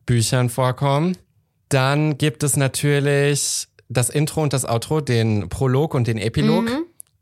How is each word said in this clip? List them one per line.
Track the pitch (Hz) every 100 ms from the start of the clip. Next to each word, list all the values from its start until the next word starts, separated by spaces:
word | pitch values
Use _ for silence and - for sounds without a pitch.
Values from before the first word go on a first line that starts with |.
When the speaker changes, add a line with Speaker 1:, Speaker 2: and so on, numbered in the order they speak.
Speaker 1:
Büchern | - 120 110 127 123
vorkommen. | 131 127 123 139 143 175 180 _ _ _ _ -
Dann | 131 131 147 156 147
gibt | 151 -
es | 147 147
natürlich | 135 - 147 143 139 143 143 139 - - - _ -
das | 120 120
Intro | 147 151 -
und | 147
das | 135 -
Outro, | 117 - 156
den | 135 117 113 107 92
Prolog | - 135 127 156
und | 139 117
den | 110
Epilog. | 104 151 214 220
Speaker 2:
Mhm. | 226 269 339 _ - _